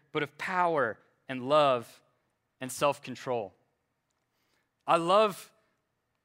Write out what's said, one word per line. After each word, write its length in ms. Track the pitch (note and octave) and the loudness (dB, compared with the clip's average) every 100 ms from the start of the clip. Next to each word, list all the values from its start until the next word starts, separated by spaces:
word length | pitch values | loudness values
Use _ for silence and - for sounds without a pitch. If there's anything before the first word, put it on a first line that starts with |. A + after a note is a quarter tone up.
| _ | _
but 100 | D3+ | -6
of 160 | C#3+ - | -6 -8
power 640 | - F#3 F3 D#3 A#2 G2+ _ _ - | -6 0 0 0 -2 -4 _ _ -12
and 220 | C3 B2 | -8 2
love 520 | D3+ C#3+ B2 A2+ - _ _ _ _ _ - | 4 4 2 -4 -20 _ _ _ _ _ -14
and 100 | C3 | -12
self-control." 840 | - D3 C3+ - B2 - A#2+ G2 _ _ _ _ _ _ _ _ _ _ _ _ _ - | -2 -2 -2 -8 -12 -6 -6 -6 _ _ _ _ _ _ _ _ _ _ _ _ _ 0
I 120 | D3+ | 0
love 540 | E3+ G3 A3 E3+ - _ _ _ _ _ _ _ | 4 4 2 -2 -18 _ _ _ _ _ _ _